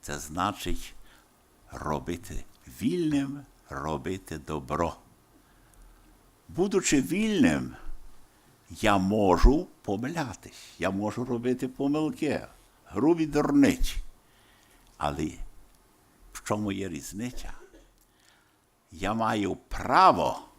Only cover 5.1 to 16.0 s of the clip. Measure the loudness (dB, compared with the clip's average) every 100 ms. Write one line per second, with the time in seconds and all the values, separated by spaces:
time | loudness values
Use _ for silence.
5.1 | _ _ _ _ _ _ -20 -20 -20 -20
6.1 | _ _ _ _ -2 0 0 2 2 2
7.1 | 0 0 4 4 2 -4 -8 -10 -10 -12
8.1 | -20 -20 _ _ _ _ -2 2 2 2
9.1 | 2 4 8 8 8 0 -12 -6 -4 -4
10.1 | -6 -6 -8 -16 -20 -20 -4 -2 0 -2
11.1 | -4 -4 -2 0 -2 -4 -2 0 0 -2
12.1 | -2 -2 -2 -6 -20 _ _ -10 0 2
13.1 | 2 2 0 4 6 6 6 0 0 -10
14.1 | -16 _ _ _ _ _ _ _ _ -4
15.1 | -2 -4 -6 -14 -14 -20 _ _ _